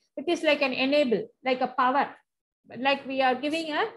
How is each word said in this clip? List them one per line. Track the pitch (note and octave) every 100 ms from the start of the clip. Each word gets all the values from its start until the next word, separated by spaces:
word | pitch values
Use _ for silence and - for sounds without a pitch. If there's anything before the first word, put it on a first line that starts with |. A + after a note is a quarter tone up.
| _ -
It | C#4+
is | E4
like | D#4+ D4
an | C#4
enable, | B3+ C4 D4 C#4 G#3+ - _
like | B3+ C4
a | B3+
power, | - B3+ C#4 G3 - _ _ _ _ - - C4+
like | C#4 C4
we | C4+
are | C4 B3+
giving | D4 D#4+ D#4+
a | D4+ A4